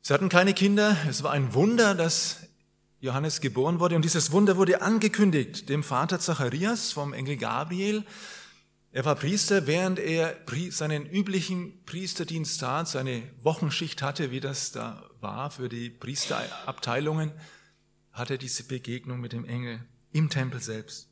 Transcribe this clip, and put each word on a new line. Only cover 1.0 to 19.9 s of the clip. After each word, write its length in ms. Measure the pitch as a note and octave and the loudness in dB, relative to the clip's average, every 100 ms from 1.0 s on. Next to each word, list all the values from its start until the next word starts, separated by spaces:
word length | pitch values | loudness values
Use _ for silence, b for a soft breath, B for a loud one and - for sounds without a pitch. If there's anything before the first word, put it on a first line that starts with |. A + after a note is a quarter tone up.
| D3+ | 2
Es 160 | B2 | 0
war 80 | C#3 | 0
ein 220 | C#3+ C3 | 0 2
Wunder, 420 | A2+ G3+ A#3 A3 F#3 | 4 4 6 4 4
dass 520 | E3 - - - - _ _ _ _ _ | 2 2 -2 -6 -16 _ _ _ _ _
Johannes 400 | C3 C3 D#3 - | -4 -2 -2 -2
geboren 400 | C3+ A2+ D3 E3+ | -2 0 2 4
wurde. 160 | F3 E3 | 4 4
Und 80 | |
dieses 280 | D#3 E3 C#3 | 4 2 4
Wunder 240 | F3 G3+ F#3 | 6 6 6
wurde 240 | F3+ F3+ | 4 4
angekündigt 880 | F#3+ A3 G#3+ - G3+ D#3 A#2 - - | 4 4 2 4 4 4 0 -6 -4
dem 140 | D3 | -2
Vater 360 | C#3+ B2+ D3+ F3+ | 0 0 0 0
Zacharias 720 | - D#3 B2+ C3+ G3+ A#3 - | 0 0 0 0 0 0 -2
vom 220 | D3+ C#3+ | -4 -6
Engel 240 | C3 C3 C#3+ | -6 -6 -4
Gabriel. 680 | A2+ A#2 D#3 F3+ G3 G#3+ G#3 B B B B B B _ _ | -2 -4 -4 -2 -2 -2 -6 B B B B B B _ _
Er 140 | C3 C3+ | -2 0
war 100 | C#3+ | 2
Priester, 520 | C#3+ G3+ - G3 C#3 | 0 0 2 2 4
während 320 | E3 F#3 F3+ | 2 2 0
er 340 | D#3+ D#3+ D#3+ | 0 0 0
Pri-, 380 | - - C3 F3+ | -2 -6 -6 -4
seinen 340 | - D3+ D3+ D3+ | -4 -2 -4 -2
üblichen 800 | F#3+ G3+ F#3+ E3+ F3+ F3 - - | -2 0 0 -2 -4 -6 -14 -12
Priesterdienst 720 | E3+ F#3 - E3 E3 D3+ - | -8 -6 -6 -4 -4 -4 -2
tat, 300 | E3+ D3 E3 | -2 -2 -2
seine 340 | C3+ C3 B2 A2+ - | -4 -2 -4 -8 0
Wochenschicht 600 | D3 D#3+ D#3 - E3 - | 0 2 0 -2 -4 -4
hatte, 300 | C#3 C#3+ C#3 | -4 -2 -4
wie 100 | B2+ | -4
das 320 | C3+ C3 - | -6 -6 -8
da 360 | B2 A2+ G#2+ G2+ A2 | -8 -10 -10 -18 -12
war 280 | G#2+ G#2+ C#3+ | -10 -6 -8
für 200 | - B2+ | -6 -8
die 200 | A#2 A#2+ | -6 -10
Priesterabteilungen, 1400 | A#2 B2 C#3+ - A#2 A2+ - - - - B2 D3+ D#3 D#3 - B B B B _ _ _ | -10 -8 -6 -4 -4 -4 -8 -10 -8 -2 -2 0 -2 -4 -8 B B B B _ _ _
hatte 260 | - A#2+ C3 | -10 -6 -6
diese 260 | B2+ - | -4 -8
Begegnung 580 | A#2+ C3 A#2+ B2 B2+ B2 | -6 -8 -6 -8 -8 -8
mit 100 | A#2+ | -6
dem 140 | A#2 - | -8 -6
Engel 340 | A#2+ A#2+ A#2 A#2+ | -6 -6 -10 -14